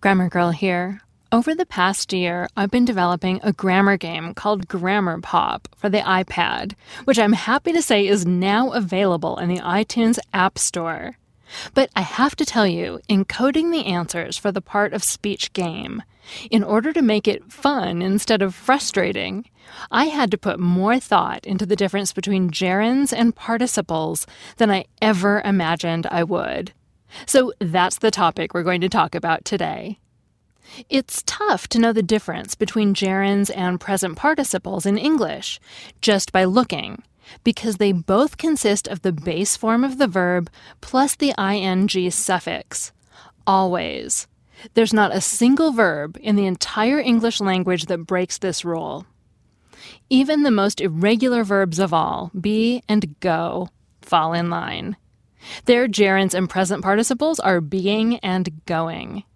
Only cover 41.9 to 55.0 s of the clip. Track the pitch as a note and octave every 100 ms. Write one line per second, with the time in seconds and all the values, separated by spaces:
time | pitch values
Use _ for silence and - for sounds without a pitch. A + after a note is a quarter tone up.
41.9 | F#3+ F3+ F3 - F#3 - E2 - - -
42.9 | _ _ - - _ - F#3+ F#3+ F3 D#2+
43.9 | C#2+ - - - _ _ - - - A3+
44.9 | A3 G3+ F#3+ - - A#3+ C#4 D#4+ A#3 G3+
45.9 | D#3 D3 E3+ G#3+ G#3 G3 F3+ - - A3
46.9 | C#4+ B3+ A#3 A#3 A3+ G3 F#3 F3+ F3+ D#3
47.9 | F3+ E3 F3+ F3+ - F#3+ E3+ F3 E3 D#3+
48.9 | C#3+ - _ _ _ _ _ _ - -
49.9 | - _ C4 C4+ D#4 D4 G#3+ G3 - G3
50.9 | D#3+ G3 A3+ B3+ A#3+ G#3+ G3 F#3+ D#3+ G3
51.9 | E3 D#3 - E3+ F#3 F#3 G#3+ A3+ B3 -
52.9 | G#3+ F#3 D3 F#3+ E3 E3+ F3 F3+ _ _
53.9 | _ - E3+ D#3+ E3+ E3+ E3+ - E2+ -
54.9 | G3+